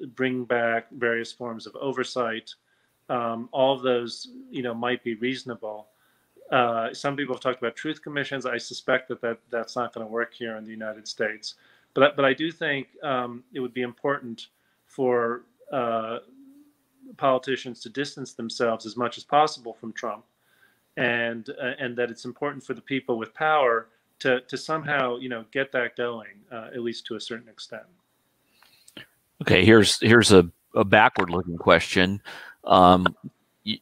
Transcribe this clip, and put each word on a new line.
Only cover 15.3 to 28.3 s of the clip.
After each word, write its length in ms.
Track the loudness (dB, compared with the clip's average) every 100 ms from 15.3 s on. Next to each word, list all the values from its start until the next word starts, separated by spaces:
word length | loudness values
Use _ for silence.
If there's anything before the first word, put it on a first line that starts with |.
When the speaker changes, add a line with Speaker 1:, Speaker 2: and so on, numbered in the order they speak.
| -4 -12 _ -8
Speaker 1:
uh, 460 | -4 -2 -2 -4 -8 -12 -20 -20 -20 _ _ _ _ -20 -2
politicians 640 | 0 0 0 -6 -6 -14
to 100 | -10
distance 420 | -8 -8 -10 -14
themselves 540 | -10 -10 -2 -2 -2 -6
as 100 | -6
much 220 | -6 -6
as 60 |
possible 480 | 0 2 2 -2 -14
from 200 | -14 -14
Trump, 320 | -10 -8 -10 _ _ _ _ _ _ _ -4
and, 520 | -2 0 -2 -6 -10
uh, 220 | -8 -8 -6
and 180 | -6 -4
that 140 | -4
it's 140 | -6
important 380 | -14 -8 -8 -6
for 120 | -10
the 60 | -10
people 380 | -6 -6 -2 -4
with 160 | -6
power 540 | -4 0 4 4 2 -2 _ _ -4
to, 220 | 0 0
to 140 | -2 -10
somehow, 600 | -6 -6 -2 -2 -2 -4
you 120 | -8
know, 160 | -10 -6
get 200 | -4 -2
that 240 | -2 -2 -4
going, 480 | -6 -6 -14 -20 _
uh, 160 | -16 -12
at 80 | -8
least 260 | -6 -6 -8
to 100 | -10
a 40 |
certain 280 | -8 -12 -14
extent. 340 | -20 -16 -16 -18 _ _ _ _